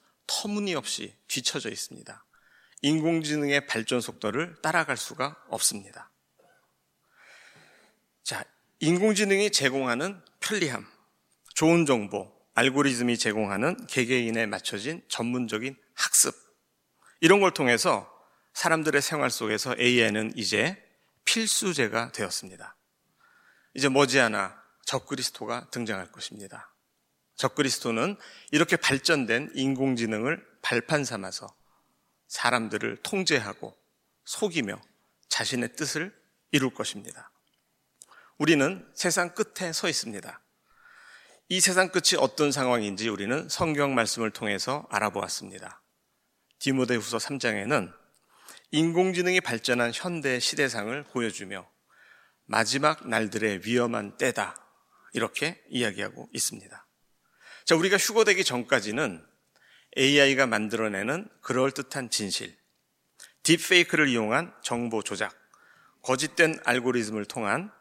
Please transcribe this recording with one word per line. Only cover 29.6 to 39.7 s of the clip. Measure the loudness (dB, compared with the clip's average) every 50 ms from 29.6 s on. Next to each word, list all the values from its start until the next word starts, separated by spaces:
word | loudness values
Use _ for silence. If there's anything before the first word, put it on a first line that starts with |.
| 0 0 2 2 2 0 2 2 0 0 0 0 0 -2 -2 -4 -6 _ _ _
발판 | -4 0 0 0 0 2 0 0 0
삼아서 | 0 -6 -8 -8 -8 -10 -12 -12 -12 -18 _ _ _ _ _ _ _ _ _ _ _ _ _ _ _
사람들을 | -10 0 0 2 2 2 0 -2 -4 -4 -4 -4 -6 -6 _
통제하고 | -6 -4 -2 0 2 2 0 0 -2 -10 -10 -14 -16 -16 _ _ _ _ _ _ _ _ _ _
속이며 | -12 -6 -4 -4 -2 -2 -2 -4 -4 -6 -10 -12 _ _ _ _ _ _ _ _ _
자신의 | -4 -2 -2 -2 -2 -2 -4 -4 -4 -6
뜻을 | -6 -6 -4 -6 -6 -8 -12 _ _ _ _ _ _ _
이룰 | 0 2 2 2 -2
것입니다. | -4 -8 -8 -8 -10 -14 -16 -20 -20 -20 -20 _ _ _ _ _ _ _ _ _ _ _ _ _ _ -20 _ -20 -20 -20 -20 _ _
우리는 | 2 4 4 4 4 2 0 -4 -12 -18 _
세상 | -2 -2 0 0 0 -2 -2 -2
끝에 | -4 -6 -6 _ -8 -8 -6